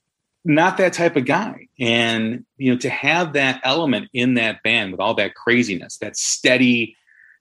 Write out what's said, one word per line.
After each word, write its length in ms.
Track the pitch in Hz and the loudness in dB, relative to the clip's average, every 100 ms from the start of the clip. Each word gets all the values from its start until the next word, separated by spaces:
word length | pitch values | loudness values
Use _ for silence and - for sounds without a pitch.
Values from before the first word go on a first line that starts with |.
| _ _ _ _ | _ _ _ _
not 340 | 170 151 180 190 | 0 2 2 2
that 160 | 180 | 0
type 220 | 170 170 151 | 2 0 0
of 100 | 127 | 0
guy. 420 | 170 214 - - - | -2 -2 -10 -18 -4
And, 680 | 117 117 117 113 110 123 - - | 0 2 2 0 -2 -4 -12 -2
you 140 | 131 | 0
know, 80 | 123 | 0
to 100 | 131 | -2
have 440 | - 143 165 170 | -2 0 0 0
that 280 | 143 135 131 | 0 -2 -2
element 460 | 131 156 151 104 101 | -2 0 0 -2 -4
in 220 | 120 123 120 | -2 0 2
that 280 | 113 101 | 0 -2
band 280 | 110 117 98 | 0 0 -2
with 80 | 90 | -4
all 140 | 101 110 | -2 0
that 200 | 98 - | -2 -2
craziness, 600 | 120 123 107 87 76 - | 0 2 2 -2 -8 -10
that 200 | 104 - | -10 -6
steady, 760 | - - 135 127 127 120 110 _ _ _ _ _ | -4 0 2 4 4 2 -2 _ _ _ _ _